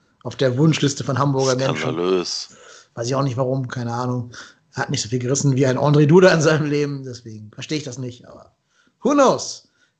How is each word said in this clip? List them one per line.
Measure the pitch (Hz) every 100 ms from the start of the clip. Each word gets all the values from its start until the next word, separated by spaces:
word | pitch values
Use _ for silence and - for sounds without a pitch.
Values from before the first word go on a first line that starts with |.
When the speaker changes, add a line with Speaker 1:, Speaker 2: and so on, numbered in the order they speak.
| _ _
Speaker 1:
auf | 123 -
der | 131 120
Wunschliste | 160 147 143 -
von | 139 127
Hamburger | 143 135 135 127
Menschen. | 135 78
Speaker 2:
Skandalös. | 78 80 90 92 82 - - - - - _
Speaker 1:
Weiß | - 120
ich |
auch | 135
nicht | 139 120
warum, | 127 135 123
keine | 127 117
Ahnung. | 120 123 123 120 - - _ _
Hat | - 135
nicht | 147
so | 107
viel | 123
gerissen | 120 143 143 127
wie | 135
ein | 127
André | 139 147 147
Duda | 175 185
in | 165
seinem | 151 156 151
Leben, | 147 143 139
deswegen | 131 117 117 107 107
verstehe | 120 127 156
ich |
das | 139 123
nicht, | 127 - -
aber | - - _ _ _ _ _
who | 233
knows? | 285 254 131 - - _ _ _ _